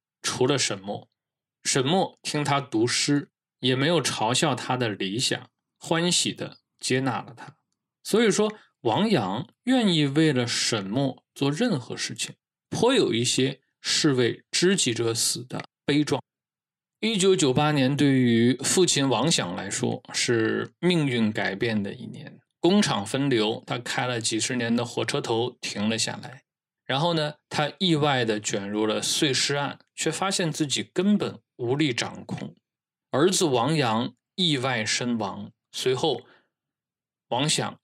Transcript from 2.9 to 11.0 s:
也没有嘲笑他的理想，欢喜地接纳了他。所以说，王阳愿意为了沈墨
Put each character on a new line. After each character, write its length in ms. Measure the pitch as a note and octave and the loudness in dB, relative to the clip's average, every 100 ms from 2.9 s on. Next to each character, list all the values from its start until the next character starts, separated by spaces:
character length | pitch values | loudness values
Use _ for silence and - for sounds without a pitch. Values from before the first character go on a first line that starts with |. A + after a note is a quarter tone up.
| - - C#3+ - _ _ _ | 0 0 0 -2 _ _ _
也 160 | B2+ C3 | 0 2
没 100 | C#3+ | 2
有 160 | E3+ | 2
嘲 300 | B2+ - A2 | 0 -2 0
笑 220 | B2+ D#3+ | 2 2
他 220 | B2 - B2+ | 0 -2 -2
的 120 | A#2+ | -2
理 300 | G2 G2 G#2+ | -4 -4 -2
想， 320 | C3 - - _ _ _ | -2 -4 -8 _ _ _
欢 320 | - E3 F3 | -2 0 2
喜 220 | E3+ - | 0 0
地 260 | - G#2+ - _ _ | -4 -10 -14 _ _
接 200 | - C3 | -2 0
纳 200 | C3 G#2+ | 0 -4
了 140 | - - | -8 -16
他。 200 | - - _ _ _ _ | -20 -20 _ _ _ _
所 200 | - G3+ | -2 2
以 80 | A#3 | 4
说， 220 | F3 G#3+ G#3 _ _ | 4 0 -2 _ _
王 260 | A#2+ A2+ G#3+ | 0 2 2
阳 400 | F3 F#2+ G#2 - _ | 2 0 -4 -8 _
愿 280 | - C4 G#3+ | 0 2 4
意 120 | E3 | 2
为 260 | D3 C#3 D#3+ | 2 4 2
了 160 | B2+ A#2+ | 2 0
沈 380 | - - A2+ | -2 -2 -2
墨 400 | F#2+ A2+ | -2 -2